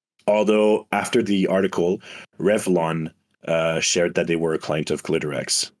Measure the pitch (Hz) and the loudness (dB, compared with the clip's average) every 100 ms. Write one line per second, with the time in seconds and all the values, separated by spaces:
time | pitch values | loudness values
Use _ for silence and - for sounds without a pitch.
0 | _ _ - 104 104 107 107 107 - 101 | _ _ 0 2 4 4 4 2 0 -4
1 | 98 123 104 98 90 95 95 - 87 95 | 0 0 2 2 2 2 0 0 0 -2
2 | - - - - 87 110 104 90 80 82 | -6 -20 -18 -2 0 2 2 0 0 -2
3 | 80 _ _ _ - 82 82 82 - 92 | -6 _ _ _ -2 0 0 0 0 0
4 | 87 - 85 85 82 78 - 78 76 76 | 0 0 0 0 0 -2 -2 -4 -2 -4
5 | - 80 78 65 71 - - - | -2 -2 -2 -6 -4 -4 -4 -4